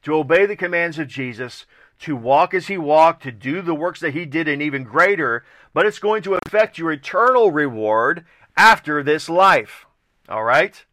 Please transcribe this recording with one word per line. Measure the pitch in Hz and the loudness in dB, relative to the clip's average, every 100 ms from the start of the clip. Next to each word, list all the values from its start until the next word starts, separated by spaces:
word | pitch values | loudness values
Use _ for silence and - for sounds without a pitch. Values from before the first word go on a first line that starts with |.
to | 143 | -2
obey | 156 139 170 202 | -2 2 2 2
the | 208 | -2
commands | 180 175 170 160 | -4 -2 -4 -6
of | 143 | -10
Jesus, | 139 127 113 123 - - _ _ _ | -10 -10 -10 -12 -14 -20 _ _ _
to | - | -10
walk | 135 117 143 175 | -6 0 2 2
as | 185 170 | -2 -6
he | 196 | -6
walked, | 147 151 165 165 | 2 4 4 2
to | 135 | -12
do | 113 131 170 | -12 -8 -6
the | 170 | -4
works | 151 175 175 | -4 -4 -6
that | 170 | -6
he | 143 | -6
did | 160 156 156 | -6 -4 -4
and | 143 | -4
even | 151 139 | -4 -6
greater, | 123 135 185 196 135 117 _ _ _ | -4 0 2 2 -2 -4 _ _ _
but | 147 208 | 0 0
it's | 208 | 0
going | 208 214 | -2 -2
to | 180 185 - | -2 -4 0
affect | 208 220 - | 0 0 -2
your | 165 | -6
eternal | 151 - 190 240 254 214 | -6 -4 0 2 4 2
reward | 151 143 113 107 110 123 170 _ _ _ - | 2 -2 -2 0 2 0 -2 _ _ _ 4
after | 214 214 - 147 | 4 4 0 -4
this | 143 151 - | 0 -2 0
life. | 170 190 156 107 - _ _ _ _ _ | 4 4 4 0 -18 _ _ _ _ _
All | 107 | -4
right? | 113 135 196 - _ | 2 2 2 -6 _